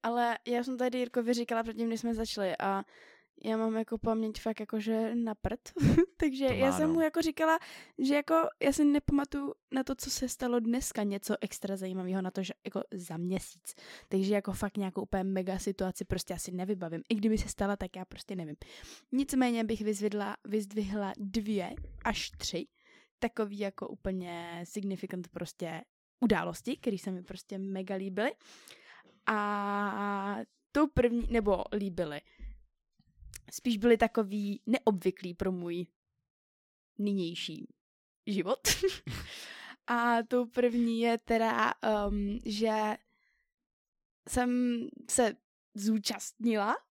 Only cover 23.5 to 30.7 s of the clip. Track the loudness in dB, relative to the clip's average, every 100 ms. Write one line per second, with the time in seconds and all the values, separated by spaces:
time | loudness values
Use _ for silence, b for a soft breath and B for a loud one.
23.5 | -2 -6 -4 -10 -6 -4 -4 -6 -8 -10
24.5 | -10 -8 -6 -4 -4 -6 -8 -8 -8 -10
25.5 | -8 -8 -8 -12 _ _ _ 4 4 2
26.5 | -6 -6 -4 -4 -4 -4 -8 -8 -16 -12
27.5 | -8 -6 -6 -6 -6 -4 0 -2 -2 B
28.5 | B B B B B B B -2 0 0
29.5 | 0 0 0 0 -2 -2 -2 -4 -6 -8
30.5 | _ _